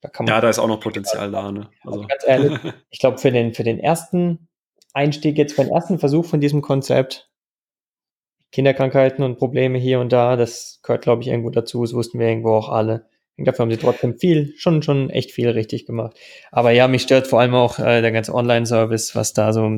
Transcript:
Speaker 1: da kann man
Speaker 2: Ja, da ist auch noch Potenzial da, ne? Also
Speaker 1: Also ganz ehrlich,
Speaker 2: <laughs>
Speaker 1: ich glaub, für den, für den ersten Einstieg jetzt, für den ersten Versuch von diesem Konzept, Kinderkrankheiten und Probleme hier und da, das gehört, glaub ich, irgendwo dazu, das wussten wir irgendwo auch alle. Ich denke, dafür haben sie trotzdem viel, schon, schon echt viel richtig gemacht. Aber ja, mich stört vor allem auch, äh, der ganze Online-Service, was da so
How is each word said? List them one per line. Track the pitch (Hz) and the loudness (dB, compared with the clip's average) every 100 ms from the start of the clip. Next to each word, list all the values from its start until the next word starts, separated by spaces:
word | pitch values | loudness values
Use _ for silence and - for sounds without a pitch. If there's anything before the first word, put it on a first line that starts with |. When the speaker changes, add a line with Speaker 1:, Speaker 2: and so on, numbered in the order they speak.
Speaker 1:
da | - | -18
kann | - | -6
man | 113 | 0
Speaker 2:
Ja, | 110 | 2
da | 113 | 2
ist | 110 | 2
auch | 113 | 0
noch | 110 | -2
Potenzial | - 101 98 107 101 | -6 -8 -8 -6 -6
da, | 98 101 | -8 -8
ne? | 101 104 _ | -10 -12 _
Also | - 110 | -14 -12
Speaker 1:
Also | 101 | -8
ganz | 139 117 | -4 0
ehrlich, | 131 143 | 2 2
Speaker 2:
<laughs> | 151 - - _ | -2 -10 -14 _
Speaker 1:
ich | - | -2
glaub, | 131 123 | -2 0
für | 143 | 0
den, | 123 117 | 0 -2
für | 110 | -2
den | 113 110 | -4 -2
ersten | - 165 - 180 175 170 _ _ _ _ _ | -2 -2 -2 -2 -2 -4 _ _ _ _ _
Einstieg | 139 147 147 156 151 | -2 -2 0 -2 0
jetzt, | 147 | 0
für | - | 0
den | 135 | 0
ersten | - 170 175 | 0 -2 -2
Versuch | 143 147 | 0 0
von | 170 156 | 0 0
diesem | 143 147 | 2 0
Konzept, | 139 135 131 127 131 - _ _ _ _ _ _ _ _ _ _ _ _ _ | 0 -2 0 0 0 -6 _ _ _ _ _ _ _ _ _ _ _ _ _
Kinderkrankheiten | - 139 135 135 135 131 131 | 0 0 2 2 4 2 2
und | 135 123 | -4 -2
Probleme | 131 131 131 127 | -2 0 0 0
hier | 127 127 | 0 0
und | 123 | 2
da, | 123 120 123 | 2 4 2
das | 117 - - - | 0 -4 -18 -20
gehört, | - 120 | -4 -2
glaub | - 117 | 0 0
ich, | 120 | 0
irgendwo | 120 117 | -4 -2
dazu, | 127 117 123 | -4 -4 -4
das | 117 | -4
wussten | 120 117 123 | -4 -6 -2
wir | 117 | -2
irgendwo | 113 113 | 0 2
auch | 107 110 | 0 0
alle. | 113 110 110 _ _ _ | -2 -2 -4 _ _ _
Ich | - | -4
denke, | 139 | -4
dafür | - | 0
haben | 120 | -2
sie | 113 | 0
trotzdem | 123 123 127 - | 0 0 -2 -2
viel, | 185 160 147 - | 2 2 0 -4
schon, | - 160 | 0 0
schon | 147 139 131 | 2 0 0
echt | - 117 | -4 -6
viel | - 120 | -2 -2
richtig | 113 107 117 - | 0 -4 -8 -8
gemacht. | 117 113 _ - - - | -8 -8 _ -20 -20 -6
Aber | - 120 | 0 4
ja, | 120 127 | 6 4
mich | 131 | 2
stört | - 131 131 | 4 2 4
vor | 117 | 2
allem | 123 | 4
auch, | 123 120 - | 4 2 0
äh, | 113 117 | 2 2
der | 113 | 2
ganze | 113 110 | 0 -2
Online-Service, | 123 120 117 117 117 113 113 - 113 | -2 2 2 2 2 2 0 -4 -4
was | 110 | -4
da | - 107 | 0 0
so | 110 110 | 2 0